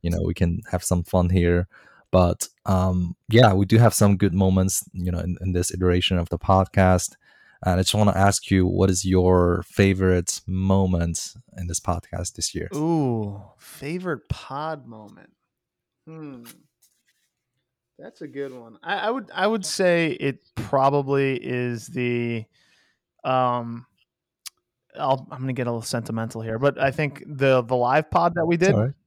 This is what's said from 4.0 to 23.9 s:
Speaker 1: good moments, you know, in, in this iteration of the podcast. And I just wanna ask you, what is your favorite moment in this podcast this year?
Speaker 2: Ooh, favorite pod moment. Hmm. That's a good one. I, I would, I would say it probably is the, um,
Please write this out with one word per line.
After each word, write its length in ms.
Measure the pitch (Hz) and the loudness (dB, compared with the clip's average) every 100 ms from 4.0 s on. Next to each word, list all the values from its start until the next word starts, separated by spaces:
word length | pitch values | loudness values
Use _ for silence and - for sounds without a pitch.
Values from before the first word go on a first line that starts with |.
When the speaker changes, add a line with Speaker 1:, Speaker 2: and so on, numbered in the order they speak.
| 101 98 | 2 4
Speaker 1:
good 160 | 101 | 2
moments, 540 | 87 95 95 92 - - | 2 4 4 2 -2 -8
you 200 | 92 90 | -8 -4
know, 60 | 87 | -4
in, 180 | 85 87 | -4 -4
in 100 | 92 | -2
this 200 | 87 87 | -2 -2
iteration 420 | 90 92 90 - 92 | 0 2 2 2 -2
of 120 | 85 | -2
the 80 | 85 | -6
podcast. 760 | - 95 95 - 92 92 - _ _ _ _ _ - | 2 4 4 4 4 4 0 _ _ _ _ _ -2
And 140 | 90 | 0
I 20 | |
just 120 | 95 | 0
wanna 180 | 104 104 | 2 2
ask 380 | 92 98 101 - | 4 2 2 2
you, 160 | 98 92 | 2 2
what 220 | 92 95 | 2 2
is 160 | 92 | 2
your 600 | 92 92 90 92 87 87 87 | 2 2 6 4 4 0 -4
favorite 760 | - 98 95 95 90 87 - - | 2 2 4 2 2 0 -8 -6
moment 880 | 92 95 95 95 90 85 82 - - - - | -2 2 2 2 0 -2 -4 -10 -16 -20 -14
in 80 | 87 | -8
this 140 | 85 | -8
podcast 540 | - 85 - 92 92 | -4 -6 -6 -10 -10
this 200 | - - | -8 -8
year? 140 | - - | -8 -8
Speaker 2:
Ooh, 680 | - 156 165 135 117 104 101 98 _ | -6 -2 0 0 -2 -6 -10 -18 _
favorite 680 | - - 139 175 185 139 _ | -20 -16 -12 -10 -8 -10 _
pod 580 | - - 139 156 156 123 | -12 -10 -10 -8 -10 -14
moment. 440 | 110 104 - - _ _ _ _ _ _ _ - | -20 -20 -20 -20 _ _ _ _ _ _ _ -20
Hmm. 380 | 160 151 131 117 92 _ _ _ _ _ _ _ _ _ _ _ _ _ _ | -18 -18 -18 -20 -20 _ _ _ _ _ _ _ _ _ _ _ _ _ _
That's 220 | 175 _ | -20 _
a 60 | 151 | -14
good 240 | 131 139 | -10 -12
one. 260 | 127 117 117 | -12 -20 -18
I, 160 | - 196 | -8 -6
I 120 | 208 | -4
would, 200 | 262 202 | -6 -8
I 120 | - 196 | -4 -4
would 180 | 226 | -4
say 440 | 185 - 185 170 165 | -6 -2 0 2 0
it 280 | - 143 - _ - | -2 -4 -6 _ -12
probably 800 | 107 139 139 143 135 139 135 131 | -2 2 2 2 0 0 0 -2
is 500 | - 123 123 120 - | -4 -4 -4 -6 -8
the, 560 | 127 123 120 120 117 107 _ _ _ _ _ _ _ | -4 -2 -2 -2 -6 -8 _ _ _ _ _ _ _
um, 640 | - 131 127 123 117 117 120 | -2 0 2 -2 -6 -12 -16